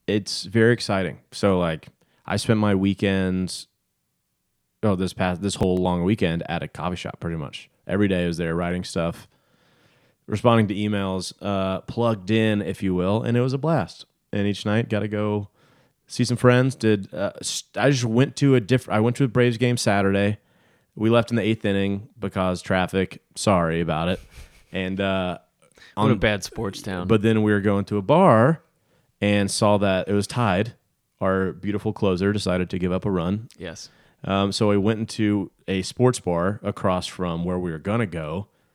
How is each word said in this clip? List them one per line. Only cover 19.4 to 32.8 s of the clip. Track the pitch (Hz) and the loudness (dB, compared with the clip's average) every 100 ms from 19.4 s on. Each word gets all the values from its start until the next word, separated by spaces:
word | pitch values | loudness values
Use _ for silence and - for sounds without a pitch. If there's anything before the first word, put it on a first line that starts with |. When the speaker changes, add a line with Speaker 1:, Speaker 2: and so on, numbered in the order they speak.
| 123 113 | 2 2
Speaker 1:
game | 123 120 | 0 0
Saturday. | - 101 98 98 101 107 _ _ _ _ _ - | 2 2 4 2 2 0 _ _ _ _ _ -2
We | 110 | 2
left | 117 110 | 2 2
in | 117 | 0
the | |
eighth | 101 110 104 | 0 0 0
inning | 98 98 101 107 - | 0 0 -2 -8 -10
because | 98 101 92 90 | -8 -2 -2 -2
traffic. | - 95 90 95 92 - _ - | -2 0 0 0 -4 -6 _ -4
Sorry | - 92 85 82 | 2 2 2 0
about | 82 78 85 | -2 -2 -2
it. | 92 - - - _ _ | -4 -8 -20 -20 _ _
And, | 92 92 95 | -8 -6 -2
uh, | 98 95 90 85 _ _ _ _ - - | -2 -2 -4 -6 _ _ _ _ -12 0
Speaker 2:
What | 107 | 2
a | |
Speaker 1:
on | 107 | 2
Speaker 2:
bad | 110 104 | 2 -2
sports | - - 110 95 | -6 -8 -8 -8
town. | - 92 90 | -8 -6 2
Speaker 1:
But | 110 | 2
then | 107 110 | 4 2
we | 107 | 2
were | 104 | 2
going | 98 101 101 | 2 0 -2
to | 104 | -4
a | |
bar | 95 156 190 113 123 165 _ _ _ _ _ - | 2 4 6 6 6 2 _ _ _ _ _ -4
and | 101 104 98 | 0 2 0
saw | - 107 104 | 0 2 4
that | 101 92 - | 2 0 0
it | |
was | 101 98 | -2 -2
tied. | - 117 90 113 - _ _ _ - | -2 0 0 -2 -8 _ _ _ -6
Our | 98 95 95 | -2 0 -2
beautiful | 82 95 101 110 | -4 -6 -4 -4
closer | 104 104 90 98 | -2 0 2 0
decided | 104 95 90 90 | 0 0 -2 -2
to | |
give | 92 | -2